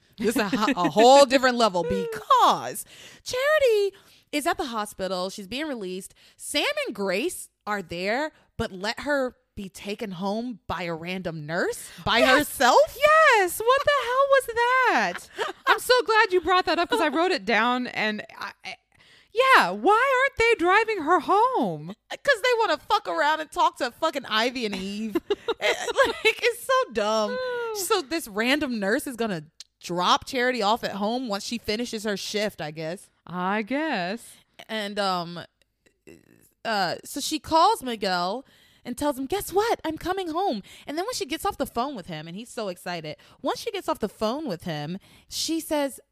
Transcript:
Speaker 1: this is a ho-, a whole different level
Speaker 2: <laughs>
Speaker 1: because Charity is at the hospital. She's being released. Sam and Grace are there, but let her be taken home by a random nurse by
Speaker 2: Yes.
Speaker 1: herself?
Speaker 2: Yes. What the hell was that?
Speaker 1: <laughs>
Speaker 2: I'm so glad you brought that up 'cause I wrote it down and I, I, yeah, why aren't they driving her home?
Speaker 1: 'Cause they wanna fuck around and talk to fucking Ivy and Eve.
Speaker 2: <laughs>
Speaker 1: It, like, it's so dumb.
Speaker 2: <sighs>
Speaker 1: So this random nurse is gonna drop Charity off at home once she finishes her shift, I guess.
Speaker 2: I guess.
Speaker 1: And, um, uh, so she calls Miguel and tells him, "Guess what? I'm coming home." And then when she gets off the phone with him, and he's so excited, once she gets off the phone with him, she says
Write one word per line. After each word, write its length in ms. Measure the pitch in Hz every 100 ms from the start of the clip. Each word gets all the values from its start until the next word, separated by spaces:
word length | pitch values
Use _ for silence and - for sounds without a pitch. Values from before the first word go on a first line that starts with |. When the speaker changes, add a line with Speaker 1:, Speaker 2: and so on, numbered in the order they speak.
| _ -
Speaker 1:
this 120 | 220
is 80 | 240
a 100 | 202
ho-, 240 | 208 214 202 269
a 40 |
whole 360 | 214 240 277 269
different 320 | 269 254 240
level 260 | 220 175
Speaker 2:
<laughs> 60 | 170
Speaker 1:
because 960 | - 466 440 - 508 339 175 123 - - - - -
Charity 720 | - 508 554 622 523 427 403 - _ _ _
is 140 | 294 302
at 120 | 370
the 80 | 294
hospital. 640 | 233 208 - 185 185 190
She's 160 | 214 190
being 200 | 247 311
released. 460 | 247 185 185 - _ _ -
Sam 260 | - 294 453 587 508
and 100 | 202
Grace 540 | 196 190 339 - - _ -
are 160 | 202
there, 500 | 165 175 190 247 311 _ _ -
but 140 | 220
let 280 | 185 208 240
her 340 | 254 285 254 - _ -
be 140 | 190
taken 420 | - 202 202 214
home 480 | 175 196 214 247 208 -
by 160 | 170
a 100 | 170
random 520 | 160 170 190 175 160 147
nurse 420 | 175 370 480 - - 202
by 140 | 226
Speaker 2:
Yes. 180 | 269 277
Speaker 1:
herself? 580 | 294 - 247 392 640 466
Speaker 2:
Yes. 600 | 587 622 622 453 359 -
What 220 | 453 539
the 80 | 554 571 466
hell 220 | 508 554
was 160 | 539 480 453
that? 580 | 480 508 480 285 190 190 - -
Speaker 1:
<laughs> 300 | 571 - -
Speaker 2:
I'm 120 | 427
so 200 | - 494
glad 280 | 359 427 440
you 100 | 359
brought 240 | 320 359 370
that 120 | 320
up 120 | 349
'cause 120 | 453
I 60 | 311
wrote 220 | 277 370
it 120 | 294
down 440 | 190 214 240 247 247
and 360 | - 214 214 - -
I, 140 | 202 -
I, 120 | 190 - _ _ _ _ _
yeah, 380 | 427 523 453 180
why 500 | 202 294 440 554 508
aren't 160 | 539 -
they 180 | 466 415
driving 360 | 349 403 440 403
her 180 | 294 349
home? 760 | 254 392 494 466 214 151 160 - -
Speaker 1:
'Cause 320 | 539 571 466
they 60 | 508 466
wanna 180 | 415 302
fuck 300 | - - -
around 320 | 339 294 311
and 100 | 311
talk 260 | 359 330 -
to 120 | 262
fucking 340 | - 320 285 -
Ivy 400 | 220 240 254 214
and 100 | 190
Eve. 420 | 196 208 220 214
Speaker 2:
<laughs> 60 | - - - -
Speaker 1:
It, 540 | - - - 403 466 -
like, 160 | 440 440
it's 220 | 494 453
so 300 | - 523 440
dumb. 420 | 220 208 220 214 508
Speaker 2:
<sighs> 320 | 508 480 466 427
Speaker 1:
So 260 | 370 403
this 260 | 254 330 233
random 520 | 196 240 294 285 226
nurse 280 | 190 269 294
is 80 | 226
gonna 280 | 226 170 151 - - _
drop 440 | - 175 185 277 -
Charity 360 | 262 247 247
off 220 | 196 233
at 80 | 196
home 360 | 190 208 247 254
once 160 | 196
she 140 | - 233
finishes 460 | - 226 247 220
her 120 | 214 196
shift, 440 | - 208 208 -
I 100 | 151
guess. 380 | 160 160 185 - _ -
Speaker 2:
I 340 | 180 180 208
guess. 640 | 208 269 320 220 175 233 - - _ - -
Speaker 1:
And, 300 | 220 202 208
um, 420 | 196 180 170 175 - _ _ _ _ _ - 82 _ 57 _ _ 233
uh, 300 | 208 175 -
so 160 | - 285
she 200 | - 311
calls 440 | - 320 370 453
Miguel 640 | 254 220 202 180 180 240 - _ _ _ -
and 120 | 247
tells 200 | 294 262
him, 80 | 269
"Guess 280 | 392 -
what? 260 | 359 453 - 320
I'm 120 | 311
coming 320 | 330 381 349
home." 320 | 320 392 214 - - -
And 100 | 302
then 80 | 415
when 80 |
she 120 | - 302
gets 200 | 320 392
off 120 | -
the 80 | 254
phone 300 | 233 269 240
with 120 | 175
him, 200 | 156 165
and 80 | 185
he's 140 | 233
so 180 | - 208
excited, 480 | 180 185 175 156 - - _
once 180 | 285 -
she 120 | 466
gets 160 | 381 -
off 100 | 302
the 100 | 208
phone 380 | - 220 277 302
with 160 | 165
him, 340 | 180 151 147 185 _ - -
she 320 | - - 320
says 400 | - 294 277 - _